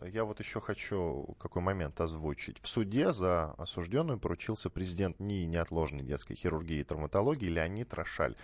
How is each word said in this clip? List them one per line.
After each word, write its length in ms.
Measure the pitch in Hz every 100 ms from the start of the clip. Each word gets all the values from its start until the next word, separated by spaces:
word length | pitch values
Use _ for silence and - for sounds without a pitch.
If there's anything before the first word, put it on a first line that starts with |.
| 90
Я 180 | 104
вот 160 | 110 107
ещё 220 | 107 113
хочу 760 | - 101 - 101 85 67 - -
какой 240 | - -
момент 380 | 90 98 78 -
озвучить. 580 | 82 80 78 69 - -
В 80 | -
суде 460 | - 101 113 185
за 400 | 131 92 87 80 -
осуждённую 600 | - - 85 120 165 135
поручился 520 | 85 87 - 110 92
президент 500 | - 92 87 98 82
нии 240 | 98 101
неотложной 600 | 82 85 82 82 80 69
детской 320 | 67 71 - -
хирургии 440 | 90 80 85 78
и 40 | 71
травматологии 640 | 78 76 98 113 151 95
Леонид 440 | 82 80 101 120
Рошаль. 440 | - 80 - 73 57